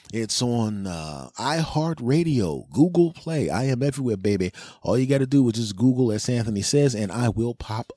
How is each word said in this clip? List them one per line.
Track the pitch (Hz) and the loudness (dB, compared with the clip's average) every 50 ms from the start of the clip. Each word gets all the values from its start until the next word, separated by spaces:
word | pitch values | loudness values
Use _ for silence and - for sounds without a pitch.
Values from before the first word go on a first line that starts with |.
| _ - 101 | _ -10 -8
It's | 113 113 104 - - | -6 -4 -4 -4 -2
on, | 127 123 120 117 113 107 107 101 95 | -2 0 0 0 -2 -2 -4 -6 -6
uh, | 95 87 80 78 76 73 69 67 62 - - | -8 -8 -8 -8 -10 -10 -12 -14 -14 -10 -6
iHeartRadio, | 113 135 156 165 160 - - 151 156 165 165 - 120 117 139 165 170 165 143 120 98 82 73 67 - - | -4 -2 -2 -2 -2 -2 -2 -2 -2 -2 -4 -4 0 0 2 2 2 2 2 2 0 0 -2 -4 -8 -2
Google | - 123 156 180 175 175 170 165 | 2 2 2 4 4 4 2 2
Play. | 165 - - 165 160 147 104 73 | 0 -6 -10 -6 -4 -2 -2 0
I | 73 101 131 | 0 0 0
am | 135 131 120 | 0 0 0
everywhere, | 135 143 135 139 135 120 107 | -2 -2 -2 -2 -2 -2 -2
baby. | 95 95 107 104 95 92 92 - - - - - _ | 0 0 0 2 2 0 -2 -4 -8 -16 -20 -18 _
All | - - 101 123 | -2 0 0 2
you | 131 | 2
gotta | 127 139 135 135 | 2 2 2 2
do | 127 143 139 131 120 | 2 4 4 4 4
is | 107 | 2
just | 117 117 104 98 | 0 -2 -4 0
Google | 92 120 131 127 123 131 113 | 2 2 4 4 4 2 2
S | 104 107 - - | 0 0 -2 0
Anthony | 123 120 110 117 107 101 | 0 0 0 0 -2 -2
Says, | 101 - - 143 143 139 123 | 0 2 2 4 4 4 2
and | 104 107 95 | 0 -4 -4
I | 90 117 123 117 | -2 0 0 2
will | 92 110 117 120 117 | 2 0 0 -2 -4
pop | - - - 107 113 120 - - | -6 -8 -8 -8 -8 -8 -10 -8